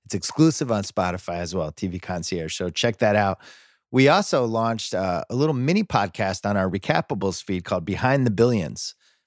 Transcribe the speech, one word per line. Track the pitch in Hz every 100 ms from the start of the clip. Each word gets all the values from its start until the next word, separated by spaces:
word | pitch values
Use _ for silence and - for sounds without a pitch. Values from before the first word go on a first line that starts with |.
| -
It's | 95
exclusive | - - 160 - 127
on | 107
Spotify | 98 - 90 90 - 87
as | 87
well, | 92 78
T | - 95
V | 87
Concierge. | - 90 82 87 80 -
So | 90
check | - 120 101
that | 107 104
out. | 98 92 - - _ _ -
We | 127 139
also | 185 208 147 117
launched, | 113 117 110 - 92
uh, | 95 87 -
a | 123
little | 156
mini | 131 131 196
podcast | 208 110 101 - 98 90 101
on | 101
our | 92
Recappables | 92 - 160 - 104 95 90
feed | - 92 -
called | 92
Behind | 82 87 127 139 123
the |
Billions | 98 120 113 73 - - - _ _